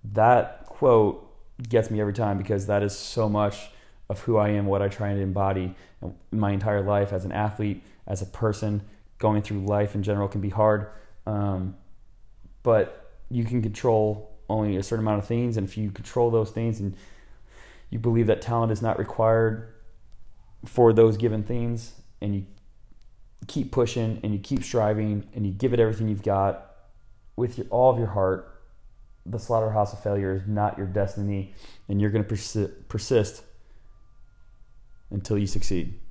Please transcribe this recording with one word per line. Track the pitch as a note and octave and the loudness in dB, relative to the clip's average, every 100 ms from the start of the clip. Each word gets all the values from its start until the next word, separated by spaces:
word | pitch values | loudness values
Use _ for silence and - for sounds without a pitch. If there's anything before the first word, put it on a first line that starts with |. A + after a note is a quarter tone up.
That | G#2+ G#2 A2+ B2 G2+ - - | -4 4 6 6 4 -8 -16
quote | - C3+ A#2 G#2 - - - - - A#2 | 2 6 6 6 0 -14 -20 -20 -14 0
gets | A#2 A2 | 2 2
me | G#2+ | 0
every | G#2 | -2
time | G#2 G#2+ G2 | 0 0 0
because | F#2+ G2+ G2 | 0 -2 0
that | G2+ | 0
is | G2+ - | 0 -4
so | - - A2 | -6 -2 0
much | G#2 G#2 - - - - - - | 2 0 -2 -16 -20 -20 -20 -10
of | G2 | -6
who | - A2 | 2 2
I | G#2 | 4
am, | G#2 G2 | 2 2
what | G2 | 2
I | G2+ | 0
try | G2 G2+ | -2 -2
and | G2+ | -2
embody | F#2+ F#2+ G2 G2 F#2 F#2 - - | -2 0 0 0 -4 -8 -20 -14
in | F2+ - - | -14 -14 -6
my | A2 G2+ | -2 0
entire | G2 G#2+ G#2 | 0 0 0
life | G2 G2+ G2+ | 2 0 0
as | F#2+ | -2
an | F2+ | -4
athlete, | - G#2+ G#2 G#2 G2 - - - | -2 -4 -2 -4 -4 -10 -20 -8
as | G2 | -8
a | G2 | -8
person. | - A2 G#2 G#2+ G#2 - - - - | -2 -2 0 -2 -4 -6 -20 -20 -2
Going | A2 G#2+ | 0 0
through | G#2 G2+ | -2 -4
life | F#2+ G#2 G#2 | 0 0 0
in | G#2 | -2
general | G2+ G2+ G2 | -2 -2 -2
can | G2+ | -2
be | G2 | -4
hard, | F#2+ G#2+ G#2+ G#2 - - - - | 2 4 4 -2 -14 -18 -12 -6
um, | G#2 G2+ F#2+ F#2 - - - - - - - - - | -2 -2 -2 -6 -10 -18 -20 -20 -20 -20 -20 -20 -4
but | B2 A2 - - - - - | 2 4 2 -6 -20 -16 -6
you | B2 | -4
can | A2+ B2 | 0 0
control | G#2+ G2+ B2+ A2 G#2+ G#2 - - - | -2 0 2 4 2 -2 -10 -16 -4
only | A2 G#2+ F#2+ | -2 0 -2
a | |
certain | F#2+ A#2 | -2 -2
amount | G#2+ G#2 | 0 0
of | G2 | 0
things, | A#2+ B2 A2+ | -2 0 -2
and | G2 | -4
if | - | -4
you | G#2 | -6
control | G2+ - - A#2+ | -6 -6 0 2
those | A2+ A2 | 2 0
things | - A#2 A2 | -2 -4 -2
and | G2+ F#2+ - - - - - - - - - | -6 -8 -18 -20 -20 -20 -20 -20 -20 -20 -10
you | A2+ | -2
believe | A#2+ A#2 A2 | 0 2 4
that | - | 2
talent | - A#2 A2+ | 0 0 0
is | G#2 | 0
not | A2 - | 0 -2
required | G#2+ - A2+ A2+ A2+ A2 - - - - - - - - - - | -4 0 4 4 2 0 -10 -16 -20 -20 -20 -16 -16 -18 -20 -18
for | - - A#2 | -6 6 6
those | A2 A2+ G#2 | 8 6 6
given | A2+ A2 | 0 0
things, | G#2 A#2+ A#2+ A#2 A2+ - - - | -4 -2 -2 -4 -8 -18 -20 -8
and | G2+ | -4
you | G2+ F#2+ - - - - - - - - - - | -4 -6 -18 -20 -20 -20 -20 -20 -20 -20 -18 -8
keep | D#3 - | -6 -2
pushing | C3 A#2 B2 A2+ - | 0 0 0 -2 -2
and | G#2+ | -4
you | G2+ | -4
keep | - C3+ | -2 -4
striving | - A#2+ G#2+ G#2+ G#2+ G#2 G2 | 0 2 2 2 0 -2 -4
and | A2 G2+ | -4 -4
you | |
give | F#2 B2+ | 0 0
it | A#2+ | 4
everything | A2 G#2 A2 | 2 2 -2
you've | G2+ | 0
got | G#2 G2 G2 - - - - - - - - - | 0 2 2 -2 -12 -20 -20 -20 -20 -20 -14 -4
with | A#2+ - | -4 -4
your, | - | -2
all | A#2 C3 | 4 4
of | A#2 | 4
your | A2 | 0
heart, | G2 F#2+ F#2 - - - - - - - - | 0 0 0 -6 -20 -20 -20 -20 -20 -20 -18
the | - G#2+ | -10 -10
slaughterhouse | - A2+ A2 G#2+ G2+ | -2 0 2 0 0
of | - | -2
failure | G#2+ G2+ F#2+ | -2 0 0
is | F#2+ F#2+ | -2 -2
not | G#2 G#2 - | 0 0 -2
your | F#2+ | -2
destiny, | G2+ G2 - G2+ G2 G2 - - - - | 0 0 -2 -4 -4 -6 -12 -18 -18 -2
and | G2+ | 2
you're | G#2 | 4
gonna | A2 | 2
persi-, | G#2 G#2 - G#2+ G2 - - | 0 -4 -4 -4 -4 -6 -8
persist | G#2+ - A#2+ G#2 - - - - - - - - - - - - - - - - - - | -8 2 2 2 -6 -20 -20 -20 -20 -20 -20 -20 -20 -20 -20 -20 -20 -20 -20 -20 -20 -8
until | G#2 G2 G#2 | -8 -2 0
you | G2+ | 2
succeed. | G2+ - F#2 F2+ - - | 4 4 4 0 -6 -10